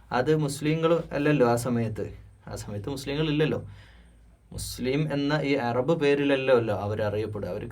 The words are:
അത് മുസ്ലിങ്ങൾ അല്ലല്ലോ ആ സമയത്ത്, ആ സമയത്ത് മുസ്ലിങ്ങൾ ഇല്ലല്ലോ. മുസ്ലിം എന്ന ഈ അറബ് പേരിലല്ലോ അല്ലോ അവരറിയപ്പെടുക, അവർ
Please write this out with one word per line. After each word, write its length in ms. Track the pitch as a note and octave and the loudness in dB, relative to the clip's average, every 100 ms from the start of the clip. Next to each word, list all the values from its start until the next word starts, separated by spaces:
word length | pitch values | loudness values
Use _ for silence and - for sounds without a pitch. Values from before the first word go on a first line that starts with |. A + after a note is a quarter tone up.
| - | -4
അത് 240 | A#2+ C#3 D#3 | 0 2 2
മുസ്ലിങ്ങൾ 680 | D3 - D3+ D#3+ D#3+ E3+ - | 2 -2 -2 2 2 2 0
അല്ലല്ലോ 360 | C#3+ D3 D3 A#2+ | 0 2 4 4
ആ 80 | A#2+ | 4
സമയത്ത്, 560 | B2+ A#2 A2 G2+ G2+ - - - - | 0 0 -2 -4 -8 -10 -20 -20 -14
ആ 60 | |
സമയത്ത് 340 | G#2 - G2+ A#2+ | -12 -10 -8 -6
മുസ്ലിങ്ങൾ 400 | C3+ - C#3+ D#3+ | -8 -6 -4 -2
ഇല്ലല്ലോ. 340 | D3 D3 - - - - - - _ - _ - | 2 0 0 -6 -16 -20 -20 -20 _ -20 _ -18
മുസ്ലിം 600 | - - - B2+ C#3+ D#3 | -12 -10 -6 -2 0 0
എന്ന 280 | C#3+ C#3+ D3+ | -2 0 0
ഈ 120 | C#3 | 2
അറബ് 460 | C3+ A#2+ A#2+ C#3 D#3+ | 0 0 0 2 2
പേരിലല്ലോ 560 | C#3+ C#3+ C#3+ C3+ C3+ B2 | 4 4 2 2 4 4
അല്ലോ 200 | A2 G2 | 4 -2
അവരറിയപ്പെടുക, 720 | G2+ G#2+ G#2 G#2 A2 G#2 F#2+ | -2 -2 -2 -2 -4 -6 -6
അവർ 200 | G2+ A#2 | -6 -4